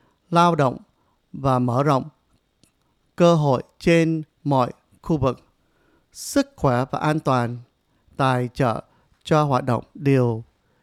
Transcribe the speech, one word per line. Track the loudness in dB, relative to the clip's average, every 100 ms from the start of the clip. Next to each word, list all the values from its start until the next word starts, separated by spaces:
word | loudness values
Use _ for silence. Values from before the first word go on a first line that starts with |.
| _ _ _
lao | 2 2 2
động | -2 -2 -18 _ _ _ _
và | -6 -2 0
mở | 0 0
rộng | 0 0 -4 _ _ _ _ _ _ _ _ _ _ 0
cơ | 2 4
hội | 2 0 -4 _
trên | 0 2 2 -2 -6 _
mọi | -2 0 0 -4 _ _
khu | -4 -2
vực. | 0 -4 _ _ _ _ _ _ _
Sức | -18 -4 -2 -2 -2
khỏe | 0 0 -2
và | -4
an | -2 -2
toàn, | 0 0 -2 -6 -16 _ _ _ _ -4
tài | -2 0 -4
trợ | -2 -2 -2 -8 _ _ _
cho | -2 0
hoạt | 2 0
động | 0 -4 -4
điều | -6 0 2 2 -2 -10 _ _ _